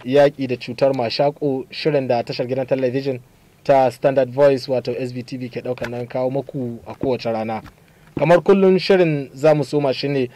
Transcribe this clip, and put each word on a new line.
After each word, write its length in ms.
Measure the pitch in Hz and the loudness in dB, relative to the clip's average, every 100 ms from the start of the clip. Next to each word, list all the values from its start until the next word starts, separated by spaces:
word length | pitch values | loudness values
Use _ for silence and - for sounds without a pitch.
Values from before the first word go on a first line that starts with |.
| 123 | 0
yaƙi 420 | 139 143 147 131 | 4 4 2 -6
da 80 | 123 | -6
cutar 360 | - 117 135 | -8 -2 0
mashaƙo, 720 | 135 117 - 143 147 147 131 - | 0 -2 0 0 0 -4 -4 -6
shirin 360 | - 156 143 131 | -6 -2 0 0
da 140 | 120 | -2
tashar 220 | 117 135 123 | -2 -6 -4
gidan 220 | 127 127 | -4 -2
talabijin 520 | 131 127 131 135 123 - _ _ _ | -2 0 -2 -4 -6 -10 _ _ _
ta 260 | - 135 131 | 2 4 4
Standard 400 | - 143 135 127 | 2 0 0 0
Voice, 380 | 123 143 135 131 | 4 4 4 -2
wato 240 | 127 123 | -4 -4
S 180 | 120 127 | -6 -6
B 120 | 123 | -8
T 140 | 123 131 | -12 -10
V, 120 | 127 | -10
ke 120 | 120 123 | -8 -8
ɗaukar 240 | 123 117 | -8 -8
nan 160 | 120 120 | -8 -8
kawo 220 | 131 127 | -4 -4
muku 480 | 135 131 143 123 117 - | -4 -6 -8 -8 -10 -14
a 80 | |
kowace 320 | 117 135 120 117 | -6 -4 -2 -4
rana. 280 | 113 110 110 - - _ _ - - | -4 -4 -8 -10 -20 _ _ -12 -2
Kamar 260 | 147 175 | 4 4
kullum, 340 | 160 190 190 185 | 6 4 6 4
shirin 540 | - 190 165 147 139 | 4 4 4 0 -6
za 220 | 135 151 151 | 0 2 2
mu 80 | |
soma 280 | 135 147 143 | 0 -2 0
shi 140 | 127 143 | -2 -2
ne 220 | 143 123 | -2 -2